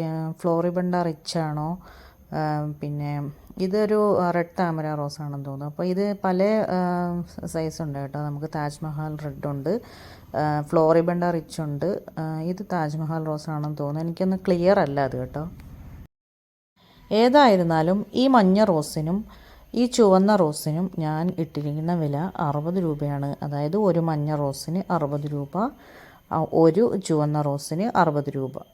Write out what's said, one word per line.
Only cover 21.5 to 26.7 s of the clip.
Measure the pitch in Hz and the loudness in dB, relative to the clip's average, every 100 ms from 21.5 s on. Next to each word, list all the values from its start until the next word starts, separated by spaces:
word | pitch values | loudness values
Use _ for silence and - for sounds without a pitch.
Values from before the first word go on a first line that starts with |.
| - 147 147 160 | -6 -6 -4 -2
വില | 175 151 143 180 - | 0 0 -2 -4 -4
അറുപത് | 151 143 156 | -2 -2 -2
രൂപയാണ്. | 185 170 147 147 143 143 143 | -2 -2 -2 -4 -4 -4 -6
അതായത് | 147 143 147 196 | -6 -4 -2 0
ഒരു | 208 170 | 2 2
മഞ്ഞ | 165 151 147 | 0 0 -2
റോസിന് | 151 143 139 - 175 190 | -2 -2 -4 -6 -6 -2
അറുപത് | 175 147 147 147 | -2 -2 -4 -4
രൂപ, | 147 139 175 240 - - - - - - | -6 -6 -4 -4 -6 -18 -20 -20 -20 -6
ആ, | 156 160 | -4 0
ഒരു | - 165 | 4 6